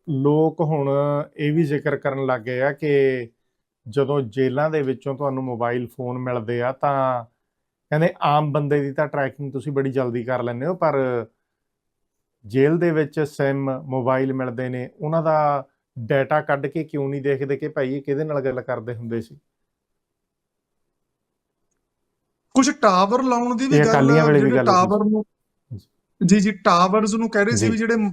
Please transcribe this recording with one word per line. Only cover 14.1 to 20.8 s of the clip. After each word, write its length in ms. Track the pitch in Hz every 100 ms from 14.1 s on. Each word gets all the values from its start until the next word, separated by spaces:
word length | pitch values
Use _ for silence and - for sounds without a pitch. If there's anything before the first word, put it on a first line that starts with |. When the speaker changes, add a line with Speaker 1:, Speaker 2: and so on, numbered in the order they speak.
| 131 135
Speaker 1:
ਮਿਲਦੇ 360 | 131 127 120 127
ਨੇ, 220 | 127 123 -
ਉਹਨਾਂ 220 | 151 165
ਦਾ 440 | 160 156 151 139 - _ _ 131
ਡਾਟਾ 420 | 110 143 135 151
ਕੱਢ 260 | 147 139 139
ਕੇ 180 | 160
ਕਿਉਂ 240 | 151 147 139
ਨਹੀਂ 140 | 139
ਦੇਖਦੇ 340 | 139 131 139 139
ਕਿ 120 | 151
ਭਾਈ 260 | 151 131
ਇਹ 80 | 139
ਕਿਹਦੇ 220 | 139 139
ਨਾਲ 160 | 156 143
ਗੱਲ 200 | 135 123
ਕਰਦੇ 340 | 120 123 113
ਹੁੰਦੇ 260 | 113 117 117
ਸੀ? 160 | 113 143 _ _ _ _ _ _ _ _ _ _ _ _ _ _